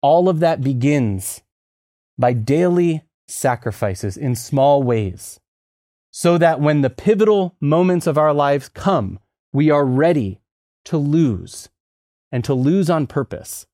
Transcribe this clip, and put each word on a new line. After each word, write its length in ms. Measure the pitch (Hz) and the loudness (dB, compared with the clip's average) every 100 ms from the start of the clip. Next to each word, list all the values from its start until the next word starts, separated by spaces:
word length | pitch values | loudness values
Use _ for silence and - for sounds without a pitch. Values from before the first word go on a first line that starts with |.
All 280 | 143 165 180 | 4 4 4
of 120 | 165 | 2
that 220 | 165 160 | 0 0
begins 800 | 131 127 135 147 117 98 92 - _ _ _ _ _ _ _ - | -2 0 2 2 0 -2 -8 -14 _ _ _ _ _ _ _ -2
by 160 | 123 | 0
daily 720 | 120 110 147 180 175 175 160 _ _ _ | 0 0 0 2 2 0 -2 _ _ _
sacrifices 880 | - 135 120 - 101 107 92 107 92 | -4 -2 -2 -6 -4 -4 -4 -8 -6
in 180 | 131 | -4
small 480 | 120 - 143 139 143 | -4 -4 2 4 4
ways, 560 | 127 113 101 90 - - _ _ _ _ _ _ _ | 2 0 -2 -8 -18 -20 _ _ _ _ _ _ _
so 280 | - 175 170 | -4 0 4
that 220 | 165 160 | 2 2
when 200 | 147 151 | 0 2
the 100 | 135 | 0
pivotal 680 | - - 214 214 208 185 _ | -2 -2 2 2 2 0 _
moments 460 | 143 160 180 180 165 | 0 2 2 0 0
of 100 | 151 | 0
our 140 | 151 | 2
lives 360 | 147 143 143 135 | 2 0 0 -4
come, 520 | - 196 180 98 92 _ _ _ | -6 -2 -2 -2 -10 _ _ _
we 180 | 135 151 | 0 2
are 140 | 147 | 2
ready 560 | 139 127 160 175 101 95 _ _ _ _ | 2 2 2 2 -2 -8 _ _ _ _
to 120 | - 160 | -6 -4
lose, 720 | 143 156 151 95 85 - - _ _ _ _ _ _ | 0 2 2 0 -8 -18 -20 _ _ _ _ _ _
and 100 | 123 | -6
to 100 | 117 | -2
lose 340 | 131 131 185 175 | 0 2 2 0
on 180 | 165 139 | 0 -2
purpose 600 | - 127 - - - - | -4 -6 -10 -14 -18 -18